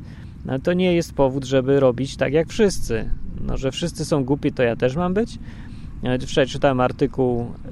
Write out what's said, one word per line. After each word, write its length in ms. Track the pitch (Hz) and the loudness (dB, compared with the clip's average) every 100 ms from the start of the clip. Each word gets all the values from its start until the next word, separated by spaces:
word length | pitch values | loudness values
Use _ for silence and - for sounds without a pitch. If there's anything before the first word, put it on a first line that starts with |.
| - - - - | -10 -16 -16 -12
no, 80 | - | -6
ale 80 | 131 | -2
to 120 | 175 | 0
nie 220 | 180 185 | 2 2
jest 180 | 170 160 | 2 0
powód, 320 | - 135 139 | 2 2 2
żeby 360 | 127 135 127 139 | 0 2 4 6
robić 360 | 131 117 135 - | 4 2 -4 -2
tak 160 | 131 | 0
jak 160 | 151 156 | 2 0
wszyscy. 640 | - 202 131 - 113 - - - - | 2 2 2 0 -2 -2 -2 -4 -6
No, 160 | - - | -4 -2
że 140 | 135 | -2
wszyscy 340 | - 165 - | -2 -4 -4
są 200 | 156 151 | 0 0
głupi, 280 | 127 139 147 | 2 0 0
to 100 | - | 2
ja 140 | 120 113 | 0 2
też 200 | 127 143 | 0 0
mam 180 | 180 | 0
być? 240 | 190 233 - - - - - - - | 0 -2 -4 -12 -12 -12 -12 -12 -6
Nawet 220 | 127 127 | -2 -2
wczoraj 220 | 131 160 127 | 0 2 2
czytałem 320 | 135 143 127 | 2 2 4
artykuł, 720 | 127 127 139 - 127 120 120 - - | 2 2 0 2 0 0 -4 -8 -8